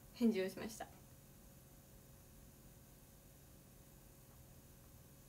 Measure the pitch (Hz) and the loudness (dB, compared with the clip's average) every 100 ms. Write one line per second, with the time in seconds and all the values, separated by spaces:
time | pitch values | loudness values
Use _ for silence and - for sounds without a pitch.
0 | - - 233 185 185 - 214 - - - | -6 10 12 12 8 4 0 -2 -6 -8
1 | - - - - - - - - - - | -14 -14 -14 -14 -14 -14 -14 -14 -14 -14
2 | - - - - - - - - - - | -14 -14 -14 -14 -14 -14 -14 -14 -14 -14
3 | - - - - - - - - - - | -14 -14 -14 -14 -14 -14 -14 -14 -14 -14
4 | - - - - - - - - - - | -14 -14 -14 -12 -12 -12 -12 -12 -12 -12
5 | - - | -12 -12